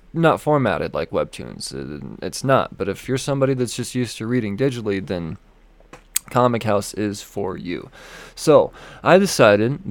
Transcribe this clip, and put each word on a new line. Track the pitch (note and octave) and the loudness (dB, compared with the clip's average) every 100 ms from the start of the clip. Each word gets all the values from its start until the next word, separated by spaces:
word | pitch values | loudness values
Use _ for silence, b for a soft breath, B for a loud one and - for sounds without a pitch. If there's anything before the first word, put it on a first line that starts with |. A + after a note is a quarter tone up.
| _ | _
not | D#3+ E3 F#2+ | 0 2 2
formatted | D3+ D3 A#2 D2+ E2 | 2 2 2 0 -2
like | D2+ E2 | -4 -2
webtoons. | F2+ D2 - A#1+ G1+ - | -2 -4 -6 -14 -12 -10
Uh, | C2+ C2+ D2 C2 - | -10 -10 -10 -12 -10
it's | F2+ - | -10 -4
not. | B2+ B2+ - - | 2 2 2 -4
But | F#2+ | -6
if | F#2+ - | -6 -4
you're | C3 | -4
somebody | - C#3 C3+ | -2 0 0
that's | B2+ A#2+ - | 0 -2 -4
just | A#2 | -6
used | B2+ A#2 - | -4 -4 -6
to | A2+ | -2
reading | B2+ G#2+ G2+ | -2 -2 0
digitally, | C#3 A#2+ G#2+ G2 F#2+ | -2 -2 -2 -4 -2
then | F2+ D#2+ F#2+ _ _ _ _ _ - _ - - | -6 -6 -10 _ _ _ _ _ -20 _ -10 -4
Comic | A#2+ B2 A#2 | 2 2 2
House | A2 G2+ - | 0 -2 -2
is | - G#2 G2 | -4 -4 -6
for | - G#2 F#2 F2 | -10 -8 -6 -6
you. | F2 E2+ - - B B B | -8 -10 -10 -20 B B B
So | B - C#3 - - B B | B 6 6 6 -2 B B
I | B2 F#3 | 4 4
decided | G3 - A2+ G#2 A#2 C#3+ B2+ | 4 6 6 6 4 -2 0